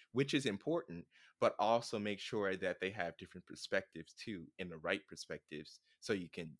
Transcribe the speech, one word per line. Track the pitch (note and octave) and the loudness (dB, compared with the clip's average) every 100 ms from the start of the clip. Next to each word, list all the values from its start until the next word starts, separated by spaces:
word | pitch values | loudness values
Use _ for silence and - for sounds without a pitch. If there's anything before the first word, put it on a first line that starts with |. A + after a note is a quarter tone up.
| - | -4
which | B2 C#3 | 0 2
is | D3+ B2+ | 2 2
important, | G2 - E3+ - E2+ - - - - | -2 0 -2 -2 -10 -12 -20 -14 2
but | A#2 - | 2 6
also | G#2 A#2 - A2 | 6 6 4 -2
make | G#2 G2 | 0 -2
sure | - A2 G2 F#2 | -2 0 2 2
that | F#2 F2 | 0 0
they | F#2 | -2
have | G2+ E2+ - | 0 -4 -4
different | F2+ F2+ - | -12 -14 -14
perspectives | - - G2 - E2 - | -12 0 0 0 -10 -12
too, | - - F#2 D#2+ - | -10 -8 -6 -8 -8
and | F2+ | -8
the | E2 | -4
right | E2+ G2+ - | 0 0 -2
perspectives, | E2+ - D#2 - D#2 D#2 - _ _ | -12 -8 -10 -8 -10 -10 -16 _ _
so | - | -2
you | G2+ E2+ | -2 -2
can, | - D#2+ | -8 -10